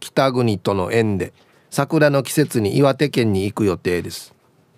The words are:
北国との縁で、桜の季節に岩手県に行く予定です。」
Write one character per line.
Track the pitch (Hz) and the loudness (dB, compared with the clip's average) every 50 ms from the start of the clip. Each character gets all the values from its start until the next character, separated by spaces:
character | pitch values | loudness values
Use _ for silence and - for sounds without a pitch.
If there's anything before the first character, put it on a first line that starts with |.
北 | - - - 151 135 135 | -20 -4 0 0 0 2
国 | 123 127 123 113 104 92 | 2 0 0 0 0 0
と | - 110 101 | -2 -2 -2
の | 98 90 - | 0 -2 0
縁 | 113 117 113 107 101 92 | 0 0 0 0 0 -2
で、 | 90 - - _ _ _ _ _ _ _ | -4 -6 -10 _ _ _ _ _ _ _
桜 | - - 139 - 165 156 151 147 | -4 -4 -2 0 2 2 4 4
の | 139 139 | 4 2
季 | 135 - | -2 0
節 | - 156 143 - - 120 | 0 0 0 0 0 -2
に | 107 131 - | -2 0 2
岩 | 135 143 135 131 | 2 2 2 2
手 | 135 156 139 | 0 -2 0
県 | - 127 120 110 | 0 0 0 2
に | 98 95 98 | 2 0 0
行 | 104 - | -2 -2
く | - 110 | 0 0
予 | 98 87 | 0 0
定 | 85 - 90 87 87 | -2 -2 -2 -2 -2
で | 82 - | -4 -8
す。」 | - - - - _ _ _ _ _ _ _ _ _ | -12 -14 -18 -20 _ _ _ _ _ _ _ _ _